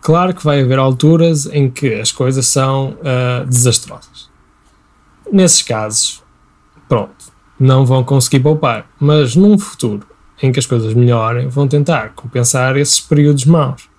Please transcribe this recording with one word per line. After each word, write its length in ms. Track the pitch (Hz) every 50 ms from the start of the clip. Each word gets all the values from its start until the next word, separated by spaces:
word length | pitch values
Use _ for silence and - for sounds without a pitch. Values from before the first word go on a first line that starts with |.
Claro 320 | - - 156 170 180 185 180
que 120 | - -
vai 160 | 151 147 143 135
haver 160 | 123 131 131
alturas 680 | 135 131 131 123 - 151 165 165 165 170 165 147 139
em 220 | - - 147 139 131
que 260 | 127 - - 127 110
as 180 | 104 107 - -
coisas 340 | - 135 127 131 135 131
são, 500 | - - 139 135 135 135 135 135 135 - - -
ah, 400 | 143 127 127 127 123 123 123 - 135
desastrosas. 800 | 127 123 123 123 113 - - - - - - _ _ - - _ _ _ _ _ _ _ _ _ _ _ _ _ _ _ _ _ _ _ _ - -
Nesses 300 | 196 185 170 - - -
casos, 600 | - 120 110 107 107 107 - - - - - _ _ _ _ _ _ _ _ _ _ _ _ _ _
pronto, 280 | 143 113 101 - - _ - - _ _ _ _ _ _
não 260 | 135 131 131 131 135
vão 200 | 123 131 131 127
conseguir 340 | 127 139 135 123 - - 135
poupar, 460 | 127 147 156 151 151 131 117 107 - _ _ _
mas 340 | 143 143 151 151 147 120 113
num 240 | 165 190 208 214 202
futuro 480 | 208 - - - - 113 104 101 - _ _ _ _ _ _ _
em 120 | - 131 123
que 80 | 135
as 60 | 127
coisas 280 | - 127 117 113 110 110
melhorem, 540 | 120 123 120 120 117 110 113 117 120 127 135
vão 180 | 123 143 143
tentar 440 | 139 135 147 143 - 170 131 110 110
compensar 680 | - - - 120 - 123 123 120 - 131 127 131 131
esses 240 | 139 143 139 - -
períodos 440 | - - 160 147 147 147 147 139 123
maus. 440 | 143 170 165 147 131 135 - - _ _